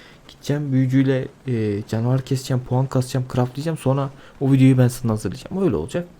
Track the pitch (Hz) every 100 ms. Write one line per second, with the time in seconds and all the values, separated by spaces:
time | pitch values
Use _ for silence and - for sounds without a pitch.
0 | - - - - - 147 147 131 127 135
1 | 135 131 135 - 131 117 107 101 110 110
2 | 120 131 - 131 - 127 127 127 135 131
3 | 127 131 127 127 123 139 160 156 131 139
4 | 135 - - - 135 135 131 131 123 -
5 | 117 107 98 - - 190 185 85 - 175
6 | 175